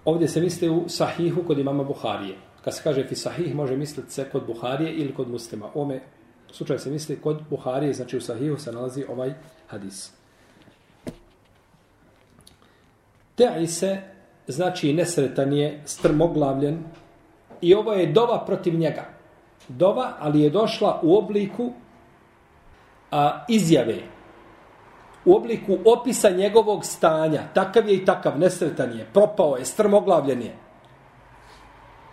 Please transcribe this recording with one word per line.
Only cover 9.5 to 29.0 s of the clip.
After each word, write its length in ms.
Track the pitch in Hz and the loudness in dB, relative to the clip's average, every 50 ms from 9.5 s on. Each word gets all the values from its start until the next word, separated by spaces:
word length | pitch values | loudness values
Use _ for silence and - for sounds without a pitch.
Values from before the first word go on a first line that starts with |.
| - _ _ | -20 _ _
hadis. 440 | - - 104 98 98 98 - - - - _ _ _ _ _ _ _ _ _ _ - _ _ _ _ _ _ _ - - - _ _ _ _ _ _ _ _ _ _ _ _ _ _ _ _ _ _ _ _ _ _ _ _ _ - _ _ _ _ _ _ _ _ _ _ _ _ _ _ _ _ _ | -16 -16 -14 -14 -14 -14 -16 -18 -18 -20 _ _ _ _ _ _ _ _ _ _ -20 _ _ _ _ _ _ _ -16 -16 -16 _ _ _ _ _ _ _ _ _ _ _ _ _ _ _ _ _ _ _ _ _ _ _ _ _ -20 _ _ _ _ _ _ _ _ _ _ _ _ _ _ _ _ _
Te'i 300 | - 240 240 - 160 170 | 2 2 2 2 0 -4
se, 340 | 160 - - 190 190 190 196 - - - - - _ _ _ _ | -4 -2 -2 -2 -2 -2 -4 -8 -14 -20 -20 -20 _ _ _ _
znači 460 | - 127 143 180 180 180 - - 143 143 | -10 -4 -2 -2 -2 -2 0 0 0 2
nesretan 600 | 170 170 - - 151 139 127 - - 135 139 143 | 2 0 0 0 0 0 0 0 -2 0 0 0
je, 280 | 147 147 151 147 - - | 0 0 -2 -4 -8 -12
strmoglavljen, 1000 | - - - - 165 156 151 165 170 151 151 143 135 135 135 143 143 160 165 - - - - - - _ _ _ _ _ _ _ _ - - | -14 -6 0 2 2 4 4 2 2 2 0 0 0 0 0 -2 -2 -2 -4 -8 -12 -18 -20 -20 -20 _ _ _ _ _ _ _ _ -10 0
i 140 | 180 170 190 | 4 6 6
ovo 180 | 214 208 220 214 | 6 4 2 0
je 180 | 190 175 151 | 2 2 2
dova 340 | 147 208 240 233 220 180 - | 4 2 4 4 2 -2 -2
protiv 340 | - 196 165 - 180 165 165 | -4 -4 -2 -2 -2 0 0
njega. 260 | 160 151 151 - - - - - - - _ _ _ _ _ _ - | 0 0 -2 -4 -10 -14 -18 -20 -20 -20 _ _ _ _ _ _ -20
Dova, 460 | - 131 123 170 196 214 254 254 240 - - | -16 -2 2 2 2 4 2 -2 -6 -8 -4
ali 220 | 151 151 147 151 | -2 2 4 4
je 80 | 151 147 | 4 4
došla 500 | 147 196 220 214 - - 208 185 - - 175 | 4 2 0 0 0 0 0 0 2 2 4
u 140 | 156 175 | 4 6
obliku, 560 | 214 202 202 208 208 202 - - - 240 240 - - - - - - - _ _ _ _ _ _ _ _ _ _ _ _ - - _ _ _ _ _ _ _ | 4 4 2 0 -2 -2 -2 -4 -4 -6 -6 -6 -10 -16 -20 -20 -20 -20 _ _ _ _ _ _ _ _ _ _ _ _ -20 -20 _ _ _ _ _ _ _
a, 340 | - 147 143 147 - - - | 0 2 2 2 0 -2 -2
izjave, 500 | - 226 220 175 160 160 135 117 113 104 87 - - - - - - - - - - - - - - - - - - - - - - - - - | 0 2 2 4 6 4 4 4 2 -2 -4 -8 -14 -18 -20 -20 -20 -20 -20 -20 -20 -20 -20 -20 -20 -20 -20 -20 -20 -20 -20 -20 -20 -20 0 4
u 100 | 180 185 | 6 6
obliku 420 | 220 220 233 226 - - - 190 - - | 6 4 0 -4 -4 -2 -2 -2 4 6
opisa 440 | 220 240 240 - 262 208 - - 208 | 6 6 6 2 -2 0 2 4 4
njegovog 560 | 180 180 196 208 202 226 208 214 208 170 151 | 4 4 0 4 4 4 4 4 0 -2 -4
stanja. 560 | - - - - 165 160 156 156 160 151 139 - - - | -8 -4 0 2 2 4 2 2 0 0 -2 -4 -2 0
Takav 360 | 185 190 - - 233 208 208 | 0 0 2 2 2 4 4
je 60 | 196 | 2
i 100 | 185 - | 2 4
takav, 340 | 190 185 - - - 127 135 | 2 0 2 0 -2 0 2
nesretan 580 | 170 180 - - 180 147 - - 131 117 117 | 2 2 2 0 -2 -4 -2 -2 -4 -4 -6
je, 80 | 113 | -8